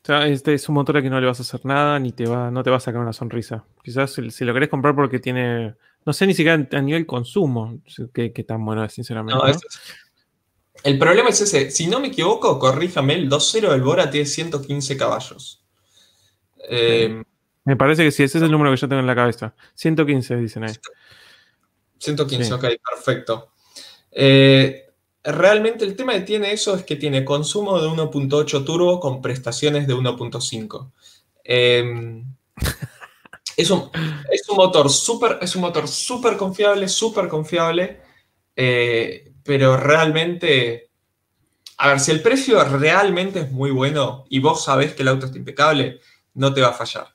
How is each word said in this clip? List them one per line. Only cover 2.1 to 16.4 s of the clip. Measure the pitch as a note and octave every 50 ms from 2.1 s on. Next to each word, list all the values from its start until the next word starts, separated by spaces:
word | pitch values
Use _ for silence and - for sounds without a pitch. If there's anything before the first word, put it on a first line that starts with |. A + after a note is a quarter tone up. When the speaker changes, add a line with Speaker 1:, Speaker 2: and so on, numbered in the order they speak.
Speaker 1:
te | - - A#2+
va, | A2+ A#2+ B2 B2 B2
no | A#2+ B2+
te | C3 B2+
va | B2+
a | B2
sacar | - B2+ A2+ A#2+
una | A#2+ A#2 A2+
sonrisa. | - B2 A#2 A2+ A#2+ A2 - A#2+ A2 _ _ _ _ _
Quizás | - A#2 C3+ C#3 C3 -
si, | - A#2+ A#2
si | - - C3
lo | A#2+ A#2+
querés | B2+ D3+
comprar | D3 - C#3 C3 D3 C#3+
porque | C#3+ C#3+ B2 B2+ A#2+
tiene, | - B2+ B2+ B2+ B2 A#2+ A#2+ A#2 A2+ G#2+ - _ _ _ _ _ _
no | D#3
sé | C#3+ - G3
ni | G3 F#3
siquiera | D3+ D3 D#3+ E3 D#3 C#3 -
a | - C#3+
nivel | C#3 C#3 D3+ E3 D#3+
consumo | - - B2 A#2+ - - G3+ F3+ C#3 B2 A#2 A2 A2+ A#2 C#3+ _
si, | _ - - C3 A2+ _
qué, | - A#2 A2+ A#2
qué | - G#2+
tan | - A2+ A2 A2
bueno | G#2+ A2 A2 A2
es, | G#2
sinceramente, | - - A#2+ - A#2 A2 A2 A2 C3
Speaker 2:
No, | C3 C#3
Speaker 1:
¿no? | C3+
Speaker 2:
eso | C#3+ F3 - -
es, | - - - - - - _ _ _ _ _ _ _ _ _ _ _ _ _ _ _ - -
el | C#3+ C#3 C3+
problema | D#3 D#3+ F3+ A3 B3 A#3+
es | - -
ese. | G3+ - F3 C#3 C3 -
Si | - - D#3+
no | E3+ G#3+ C4
me | C#4+ C4
equivoco, | - - D#3+ F3+ G#3+ - - G#3+ D3 C3+
corríjame, | C3 C3 C3 C#3+ F3 F3+ - D#3 C3+ C#3 D#3
el | F#3 D#3 C3
dos | C#3+ D3+ - -
cero | - A3 G#3+ F#3
del | D3 C3
Bora | B2+ C#3 E3 F3+ E3+ C#3
tiene | C3+ D3 D3
ciento | C#3+ - - D#3+ E3+ D3+ C#3+
quince | C3+ - C#3+ C#3+ C3+ - C#3
caballos. | C3+ A#2+ A#2 A2 A2 - - - - - - - _ _ _ _ _ _ _ _ _ _ _ _ _ _ _ _ _